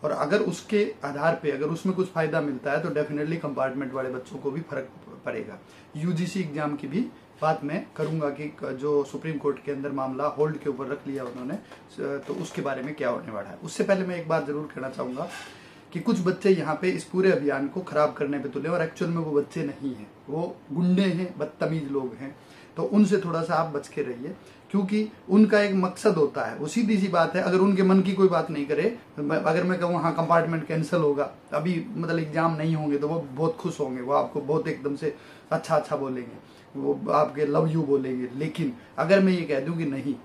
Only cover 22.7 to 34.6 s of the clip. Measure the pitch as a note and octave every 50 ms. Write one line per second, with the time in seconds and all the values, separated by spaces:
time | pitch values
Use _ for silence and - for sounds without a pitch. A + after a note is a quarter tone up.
22.7 | - - E3 - - G#3 G#3+ F3+ G3+ G3 - E3+ E3 E3 E3 E3 F3 D#3 E3 D#3+
23.7 | D3 C#3+ C#3+ - - - C#3 B2 B2 A#2+ B2+ D#3 F#3+ - - - - - - -
24.7 | - G3 G3+ F#3+ G#3 G#3+ G#3+ G#3+ - - - - F3+ G#3 G#3+ G#3 G#3 G#3 G#3 G3+
25.7 | G3 F#3+ F3+ F3+ F#3 - - G#3+ F#3+ D#3+ D3 C#3 - C#3+ A#2+ A2 A#2 A#2 C#3+ D#3
26.7 | - A#3 A#3+ G3+ A3+ G3 F#3+ G3 E3+ F3 E3 D#3+ - F3+ F#3 F#3 F3+ F#3 F#3 G3+
27.7 | G3 F#3 F#3+ F#3 F#3 G3 F#3 F#3 F#3+ F3+ G3 F#3 E3+ E3 D#3 - D#3+ C#3+ C#3+ C#3
28.7 | D3+ C#3+ E3 A3 A#3+ - - - - - D3 C#3+ D#3 D#3+ D3 D3+ D#3+ F3+ F3 F3+
29.7 | F#3 F3 F3 F3 F3 E3+ D3 E3 D#3+ E3 E3 D#3+ E3+ E3 D#3+ E3 E3 E3 D3+ -
30.7 | D#3+ D#3+ D#3+ D3 - F3 D#3+ D3 C#3+ C#3 C#3+ C3+ - - - - - D3 D#3 F3
31.7 | F3+ E3 - A#2+ - - E3 D#3+ E3+ E3 D#3+ D3+ D3+ E3 D#3+ E3 D#3+ D3+ D#3 D#3+
32.7 | E3 D#3 D3+ D3 C#3+ C#3+ D3 D3 D3 - - C#3 C3 - D#3+ E3 D#3+ - - F3
33.7 | D3 - D3 C3 B2+ B2+ B2 B2 C#3+ C#3+ - - - D3+ C3+ C3 D3+ D#3+